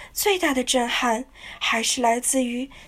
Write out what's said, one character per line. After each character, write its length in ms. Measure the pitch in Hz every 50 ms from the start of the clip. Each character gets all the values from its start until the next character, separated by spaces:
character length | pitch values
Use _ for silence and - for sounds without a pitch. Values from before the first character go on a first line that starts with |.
| - - -
最 260 | - - 415 392 370
大 140 | 349 302 269
的 100 | 254 247
震 240 | - - 254 233
撼 380 | 240 - - 254 240 220 233 262 - - - - - - -
还 240 | - - 233 226 220
是 180 | - - 262
来 200 | 240 233 233 247
自 240 | 247 - - 262 254
于 260 | 240 240 247 262 269 - - -